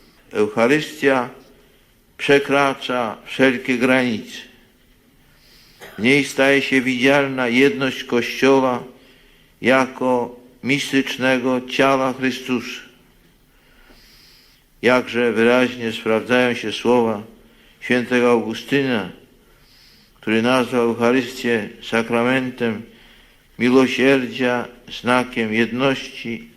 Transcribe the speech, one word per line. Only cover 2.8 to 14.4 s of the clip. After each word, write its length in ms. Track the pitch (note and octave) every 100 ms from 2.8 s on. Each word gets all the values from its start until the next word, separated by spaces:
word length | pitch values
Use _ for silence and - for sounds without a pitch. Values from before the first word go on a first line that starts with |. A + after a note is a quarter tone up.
| - B2 A2 G#2 -
wszelkie 520 | - C3 B2 - B2
granice. 600 | B2+ C3 B2 G#2+ - - - _ _ _ _ _ _ _ _ _ _ _ _ - - -
W 20 |
niej 240 | A2+ C#3+ C3+
staje 360 | - C3+ C#3
się 200 | C3+ C3+
widzialna 680 | B2 B2 C3+ C#3+ C#3 C3 B2
jedność 560 | B2 C#3 C3+ C3+ B2
Kościoła 800 | - A#2+ A#2 - C3+ C3+ B2+ B2 - - - _ _ _ _ _
jako 800 | G#2+ C3 B2+ B2+ B2+ B2 A2+ - - -
mistycznego 960 | A#2+ C#3 - C3+ C3 - C3 B2+ B2+ B2+
ciała 520 | B2+ - C3+ C3+ C3
Chrystusa. 680 | B2+ C3 B2 - B2 - - - _ _ _ _ _ _ _ _ _ - - _ - - _